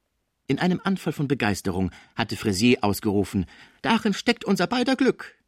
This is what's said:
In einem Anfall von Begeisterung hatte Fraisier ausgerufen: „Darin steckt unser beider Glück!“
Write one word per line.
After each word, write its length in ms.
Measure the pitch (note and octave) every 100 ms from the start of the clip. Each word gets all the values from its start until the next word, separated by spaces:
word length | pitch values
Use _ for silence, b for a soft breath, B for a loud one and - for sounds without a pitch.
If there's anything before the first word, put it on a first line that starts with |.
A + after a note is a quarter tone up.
| _ _ _ _ -
In 140 | C3+
einem 200 | F3 F3+
Anfall 300 | F#3 F#3+ -
von 140 | D3+ C#3
Begeisterung 600 | C#3 G#2+ G2 G2 F2+ F#2 B B
hatte 220 | - A2+ G#2
Fraisier 480 | A2+ F#2 A#2+ B2
ausgerufen: 640 | G#2 F#2+ A2 G2 F#2+ G2+ F2 B B B
„Darin 320 | - A3+ A3
steckt 300 | F#3+ - A#3
unser 240 | - G3 F3
beider 260 | B3+ G3+
Glück!“ 420 | C4 B3+ - - -